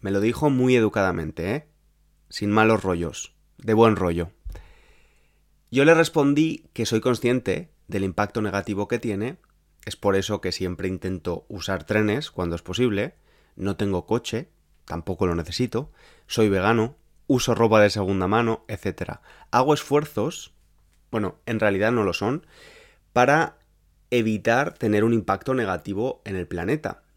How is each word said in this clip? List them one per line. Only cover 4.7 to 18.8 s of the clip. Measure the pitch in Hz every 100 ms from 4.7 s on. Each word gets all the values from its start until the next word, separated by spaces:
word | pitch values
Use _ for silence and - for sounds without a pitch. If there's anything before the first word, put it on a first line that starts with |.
| - _ _ _ _ _ _ _ _ _
Yo | 123
le | 143
respondí | 165 160 160 139 143 160 - _
que | - 113
soy | 110
consciente | 123 120 120 127 117 92 175 _ _
del | 104
impacto | 95 90 104 -
negativo | 107 98 98 98 101
que | 117
tiene, | 117 101 113 175 _ _ _ _
es | - -
por | 104
eso | 98 95 104
que | 92
siempre | 90 92 90 95
intento | 92 95 95 90 82 -
usar | 101 - 95 -
trenes | 107 107 110 156
cuando | - 87
es | 85
posible, | - 92 123 101 123 - _ _ _ -
no | 95 98
tengo | 101 92 -
coche, | 117 - 110 151 _ _ _
tampoco | - 85 82 92 95
lo |
necesito, | 85 82 87 123 113 147 - - - _
soy | - 110
vegano, | 98 95 117 113 - _ _ _
uso | 131 -
ropa | 110 113 107
de | 104
segunda | 107 95 95 92
mano, | 107 117 113 _
etcétera. | 101